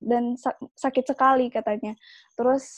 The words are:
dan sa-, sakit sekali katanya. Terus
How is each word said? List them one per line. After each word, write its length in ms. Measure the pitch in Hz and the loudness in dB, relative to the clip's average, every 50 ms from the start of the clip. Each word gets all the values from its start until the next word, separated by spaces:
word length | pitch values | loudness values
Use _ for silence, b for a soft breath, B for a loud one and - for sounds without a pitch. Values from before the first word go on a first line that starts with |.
dan 320 | - 220 240 240 240 240 240 | -2 -2 0 0 0 -2 -6
sa-, 240 | - - 262 - - - - _ | -4 -6 -6 -6 -6 -14 -20 _
sakit 320 | - - 269 262 262 254 | -6 -6 0 0 0 0
sekali 440 | 294 269 - 262 262 269 262 254 240 - | 0 0 2 4 4 4 4 2 0 -4
katanya. 400 | 226 214 220 208 226 - 214 214 b b b b b b b _ | -4 -4 -4 -4 -4 -6 -8 -10 b b b b b b b _
Terus 320 | - 240 254 262 277 269 - - | 0 2 2 2 0 -2 -8 -18